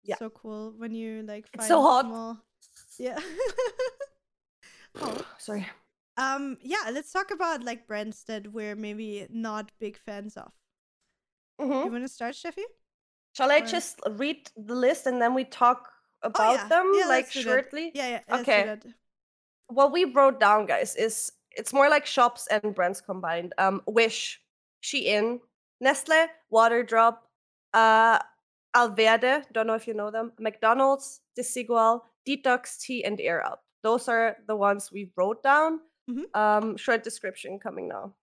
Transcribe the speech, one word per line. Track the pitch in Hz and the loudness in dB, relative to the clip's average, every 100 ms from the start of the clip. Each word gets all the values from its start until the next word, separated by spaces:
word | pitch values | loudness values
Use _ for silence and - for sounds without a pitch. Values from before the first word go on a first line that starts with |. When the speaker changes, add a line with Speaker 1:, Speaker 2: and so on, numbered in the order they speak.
Speaker 1:
Yeah. | - 196 | -8 -10
Speaker 2:
So | 220 | -10
cool | _ 220 214 220 220 | _ -16 -14 -14 -14
when | 233 226 | -12 -10
you, | 226 220 | -10 -12
like, | 214 208 - | -14 -16 -18
Speaker 1:
It's | 220 320 | -6 2
so | 330 | 4
Speaker 2:
find | 285 | 6
Speaker 1:
hot. | 254 240 | 4 0
Speaker 2:
small... | 226 226 226 _ _ _ - - - | -6 -12 -14 _ _ _ -20 -20 -12
yeah. | 247 277 | -10 -10
<laughs> | 349 330 494 - 494 - 508 508 554 _ _ _ _ _ - _ _ - | -12 -6 -6 -4 -6 -4 -8 -6 -16 _ _ _ _ _ -20 _ _ -12
Oh. | 294 220 - | -10 -8 -12
Speaker 1:
<sighs> | - | -16
Sorry. | - 208 180 - _ _ _ - | -10 -8 -10 -14 _ _ _ -6
Speaker 2:
Um, | 262 277 277 262 | -4 -4 -8 -12
yeah, | 254 392 233 | -6 -6 -4
let's | 254 302 | -8 -6
talk | 370 392 | -6 -6
about, | 339 349 302 | -4 -4 -4
like, | 240 233 _ | -8 -12 _
brands | 214 214 208 - | -8 -8 -12 -12
that | 220 208 | -12 -10
we're | 220 214 208 | -10 -10 -8
maybe | 214 208 220 202 196 | -10 -10 -10 -10 -10
not | 226 226 214 208 _ | -8 -8 -8 -10 _
big | 214 208 | -14 -12
fans | - 202 208 - | -14 -14 -14 -16
of. | - _ _ _ _ _ _ _ _ _ _ _ | -20 _ _ _ _ _ _ _ _ _ _ _
Speaker 1:
Mm-hmm. | 277 269 339 | -4 -2 -2
Speaker 2:
You | |
wanna | 240 254 | -6 -10
start, | - 233 277 | -8 -10 -8
Steffi? | 349 320 453 _ _ _ _ _ _ | -12 -10 -12 _ _ _ _ _ _
Speaker 1:
Shall | - 269 | -2 4
I | 294 | 4
Speaker 2:
Or | 226 | 2
Speaker 1:
just | 349 339 - - | -6 -6 -8 -8
read | 208 277 294 - - | -4 -6 -6 -14 -20
the | 208 247 | -10 0
list | 247 330 269 | 0 0 -2
and | 247 | 0
then | 233 | 0
we | 262 262 | 0 -4
talk | - 240 247 - _ _ _ | 2 2 2 -4 _ _ _
Speaker 2:
Oh, | - | -6
Speaker 1:
about | 214 220 | 2 4
Speaker 2:
yeah. | 262 202 | 2 2
Speaker 1:
them, | 330 370 | 2 4
Speaker 2:
Yeah, | 403 359 | 2 4
Speaker 1:
like, | 254 262 | 2 0
Speaker 2:
let's | |
do | 269 | -6
that. | 233 | 0
Speaker 1:
shortly? | 254 254 294 330 285 | 0 0 -8 -8 -8
Speaker 2:
Yeah, | 262 | -6
yeah, | 233 - | -8 -4
let's | 247 240 | -2 2
do | |
Speaker 1:
Okay. | 214 208 | 2 2
Speaker 2:
that. | 214 240 - _ _ _ _ _ _ _ | -6 -14 -20 _ _ _ _ _ _ _
Speaker 1:
What | 233 277 | 2 4
we | 339 359 | 4 2
wrote | 254 269 269 | 4 4 6
down, | 202 214 208 | 4 4 2
guys, | 113 - - | -2 -2 -2
is | 220 220 - _ _ | -2 -2 -6 _ _
it's | - 220 | -10 -2
more | 262 277 | 4 6
like | 302 294 | 6 2
shops | - 240 240 - | 2 2 2 -2
and | 214 208 190 | -2 -2 0
brands | 180 190 | -2 -2
combined. | - 190 175 170 175 - | -10 -8 -4 -6 -6 0
Um, | 190 190 - | 0 0 -2
Wish, | 220 226 220 - - _ _ _ _ | 2 2 0 -10 -12 _ _ _ _
Shein, | - 277 202 208 226 240 _ _ _ _ | -8 -4 0 0 0 -4 _ _ _ _
Nestle, | 262 294 - 320 330 320 _ | 0 0 2 2 2 -2 _
Waterdrop, | 220 226 233 233 226 233 233 _ _ _ _ _ | 4 6 4 2 4 4 2 _ _ _ _ _
uh, | 226 226 220 226 226 - _ _ _ _ 240 | 4 6 6 6 4 0 _ _ _ _ 2
Alverde, | 240 202 220 226 247 285 269 | 2 4 4 6 4 0 0
don't | 226 226 | -4 -2
know | |
if | 220 226 | -2 -4
you | |
know | 214 208 | -6 -4
them, | 220 226 226 | -6 -8 _
McDonald's, | 220 214 220 247 269 277 277 - _ - | -8 0 2 4 4 2 -4 -16 _ -8
Desigual, | 247 247 233 233 226 240 _ _ - | -6 -6 0 4 4 2 _ _ -6
Detox | 277 269 247 - - | -2 0 0 -2 -14
Tea, | - 247 | -10 -6
and | - 202 | -6 -4
Air | - 165 - | -2 -2 -4
Up. | - _ _ | -8 _ _
Those | 220 240 240 | 0 0 0
are | 233 226 202 - | 0 0 -2 -8
the | 214 | 0
ones | 202 202 - | 0 0 -4
we | 196 190 - | -12 -12 -2
wrote | 185 226 | -2 0
down. | 269 285 320 320 _ _ - | 4 4 4 -2 _ _ -12
Speaker 2:
Mm-hmm. | 247 330 - | -10 -6 0
Speaker 1:
Um, | 214 214 220 208 | 2 2 0 -6
short | - 226 | -2 -2
description | 233 - - - - 196 | -2 -10 -10 -10 -12 -10
coming | 240 - 175 | -10 -10 -8
now. | 101 196 _ | -8 -12 _